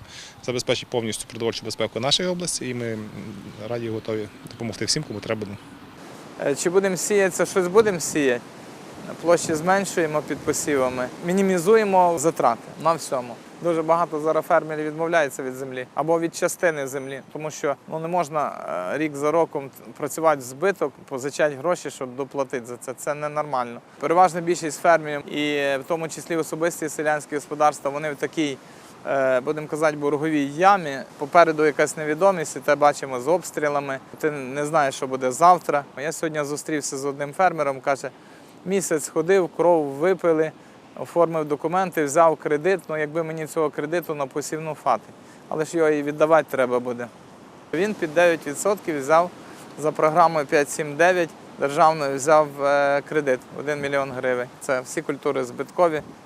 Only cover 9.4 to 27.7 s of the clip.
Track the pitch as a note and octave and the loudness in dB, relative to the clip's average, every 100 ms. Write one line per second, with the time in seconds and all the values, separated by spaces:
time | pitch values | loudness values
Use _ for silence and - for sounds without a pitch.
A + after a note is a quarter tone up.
9.4 | - D#3 F3 F#3+ F#3+ - D#3 D3+ C#3+ C#3 | 2 0 2 2 2 0 0 0 -4 -4
10.4 | - - - C#3 B2+ B2+ B2 - F3 F#3+ | -2 -2 0 0 0 0 -6 -6 0 2
11.4 | F#3+ F3+ E3+ A3+ G#3 F#3 F3+ E3 D#3+ D#3 | 2 2 6 6 6 6 4 4 0 2
12.4 | C3 A2+ - - D#3 D#3+ - C3+ B2 A2 | 2 2 -4 -2 0 0 -2 -6 -6 -12
13.4 | - - E3 E3 D#3+ E3+ E3 D3+ D#3 D#3 | -18 -6 -2 0 2 2 2 -2 0 0
14.4 | - E3 D#3 D3+ D3+ D3+ E3 E3+ C#3+ - | 2 2 2 -4 -6 -4 0 2 2 -2
15.4 | C3 B2+ C3+ B2+ B2 - D#3 E3+ E3 - | -8 -8 -8 -10 -6 -4 0 0 0 -2
16.4 | F3 - F3 D3+ C3+ C#3 C3+ C3+ - D3 | -2 0 0 0 -4 -8 -8 -12 -12 -10
17.4 | D#3 - D3+ C3+ - D#3+ E3 F3 C#3+ D#3 | -10 -4 -4 -4 -8 -8 -2 -2 0 -2
18.4 | B2+ - D#2+ E2 F2+ C3 D#3 C#3+ D3 E3 | -4 -4 -6 -6 -4 -2 -2 -2 2 2
19.4 | D#3+ D3+ C3+ - G#2+ - C#3+ - D#3+ D3 | 2 -2 -10 -14 -18 -8 -8 0 2 2
20.4 | B2 C3 F#3+ F#3+ D3 - - C3 C#3 - | -2 -2 -2 0 -4 -6 -10 -8 -6 0
21.4 | D#3 C3+ D#3+ F3+ D3 - C3 B2+ C3+ C#3 | 0 0 -4 -4 -6 -10 -10 -8 -6 -4
22.4 | C3 C3 A#2 A#2+ - A#2+ D#3+ D3 D3+ D3 | -4 -6 -8 -12 -12 -8 -6 -6 -6 -6
23.4 | D3+ C3 A#2+ A#2+ - - C#3+ E3+ F#3 F3 | -4 -4 -4 -8 -18 -6 2 4 4 2
24.4 | E3+ E3+ E3 - F3 E3 D3+ C#3+ - D3 | -2 -2 -4 0 4 4 2 -6 -6 -2
25.4 | D3 D3 C#3 C3+ C3 E3 D#3+ - - E3 | 0 0 0 -2 -2 -4 -4 -10 -4 -2
26.4 | D3+ D#3+ E3+ - D#3 - D3+ D3+ - D3 | -2 -2 -2 -2 -6 -2 -2 -2 -4 -8
27.4 | - D3+ D3+ | -6 2 2